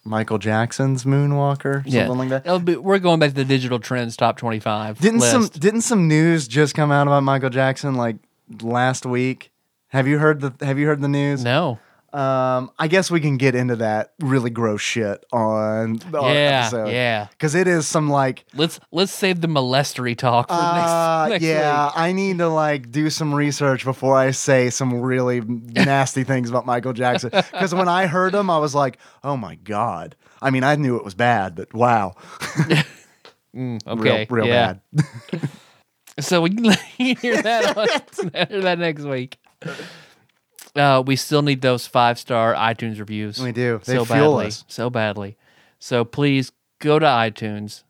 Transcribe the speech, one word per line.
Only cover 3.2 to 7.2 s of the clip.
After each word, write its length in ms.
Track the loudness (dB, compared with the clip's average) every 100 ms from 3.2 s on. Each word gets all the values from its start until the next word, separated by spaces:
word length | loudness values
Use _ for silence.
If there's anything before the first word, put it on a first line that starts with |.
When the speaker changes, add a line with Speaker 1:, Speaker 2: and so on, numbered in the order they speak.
| 2
Speaker 2:
to 40 | 0
the 100 | 0
digital 340 | 0 0 -4
trends 380 | -4 -4 -4 0
top 200 | 0 0
twenty-five 600 | -4 -4 -2 -4 -4 2
Speaker 1:
Didn't 220 | 2 4
some, 200 | 4 4
Speaker 2:
list. 180 | 2 2
Speaker 1:
didn't 220 | 0 2
some 260 | 0 2 4
news 400 | 4 4 2 0
just 260 | 2 2
come 180 | 2 2
out 140 | 4 4
about 140 | 2